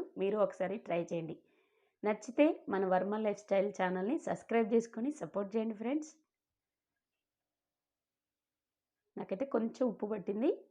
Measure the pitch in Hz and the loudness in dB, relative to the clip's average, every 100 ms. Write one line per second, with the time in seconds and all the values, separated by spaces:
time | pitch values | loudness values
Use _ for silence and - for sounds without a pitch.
0 | 359 - 190 214 196 - 185 214 - 175 | -6 -2 0 2 0 0 -4 -4 -2 -2
1 | 170 170 160 156 _ _ _ _ _ _ | -2 -4 -6 -10 _ _ _ _ _ _
2 | 208 214 - 240 302 - - 196 190 185 | -2 -2 -4 4 4 4 -2 0 2 2
3 | 190 214 220 202 - 196 202 202 185 185 | 2 0 0 -2 0 2 2 0 0 0
4 | 196 311 - 175 - 233 214 226 226 226 | 0 -2 -2 -6 0 0 4 2 2 -4
5 | 254 294 165 196 196 220 220 208 226 302 | -4 -4 -4 -4 -2 -2 -2 -4 -2 -2
6 | 302 - _ _ _ _ _ _ _ _ | -4 -16 _ _ _ _ _ _ _ _
7 | _ _ _ _ _ _ _ _ _ _ | _ _ _ _ _ _ _ _ _ _
8 | _ _ _ _ _ _ _ _ _ _ | _ _ _ _ _ _ _ _ _ _
9 | _ - 185 190 269 233 226 - 254 180 | _ -10 -6 -4 0 0 0 0 -2 0
10 | 208 214 180 202 294 - - | -4 -4 -4 0 2 0 -6